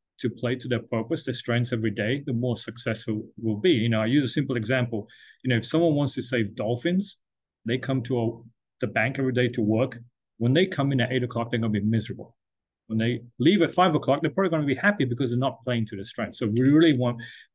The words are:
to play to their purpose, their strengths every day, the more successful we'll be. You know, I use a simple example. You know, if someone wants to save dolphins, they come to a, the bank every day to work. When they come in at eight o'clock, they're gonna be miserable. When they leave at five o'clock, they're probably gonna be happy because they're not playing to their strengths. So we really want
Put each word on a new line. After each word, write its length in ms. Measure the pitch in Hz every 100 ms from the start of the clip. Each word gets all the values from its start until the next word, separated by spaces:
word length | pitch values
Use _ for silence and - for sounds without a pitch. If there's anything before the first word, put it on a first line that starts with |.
| _ -
to 120 | 120
play 260 | - 120 123
to 140 | 123
their 100 | 113
purpose, 460 | - 113 113 160 -
their 80 |
strengths 400 | 127 - 117 120
every 180 | 117 110
day, 320 | 101 107 143 139
the 60 |
more 240 | 117 127 113
successful 720 | - - 120 110 - 107 107 -
we'll 220 | 113 104
be. 140 | 185
You 180 | 127 117
know, 120 | 110
I 40 | 110
use 180 | 143
a 60 | 123
simple 260 | 151 135 120
example. 540 | 107 131 120 110 - - - _
You 60 | 127
know, 80 | 117
if 80 | -
someone 280 | 160 170
wants 200 | 143 135
to 80 | 131
save 340 | 120 123 101 117
dolphins, 640 | 107 120 175 185 196 - _ _ _ _ 113
they 120 | 127
come 240 | 131 131
to 180 | 120 123
a, 200 | 113 - - _ _ -
the 80 | 107
bank 320 | 113 117 135
every 140 | 131
day 160 | 123 123
to 120 | 120
work. 380 | 107 110 - - - _ _ -
When 160 | 120
they 140 | 151 190
come 260 | - 139
in 80 | 131
at 100 | 117
eight 120 | 127
o'clock, 280 | 123 117 120
they're 80 | 120
gonna 100 | 113
be 120 | 104
miserable. 560 | 104 113 - - - _ _ _ _ _ -
When 100 | 110
they 260 | 113 120 - -
leave 220 | 143 202
at 100 | 160
five 220 | - 180
o'clock, 280 | 151 - 143
they're 100 | 151
probably 200 | - 185
gonna 140 | 160 143
be 100 | 131
happy 280 | 202 202
because 280 | 123 120 123
they're 60 | 120
not 240 | 135 - 127
playing 220 | 117 107
to 100 | 98
their 80 | 98
strengths. 340 | - 104 -
So 80 | 110
we 140 | 117
really 360 | 131 151 165 123
want 240 | 123 120 117 - -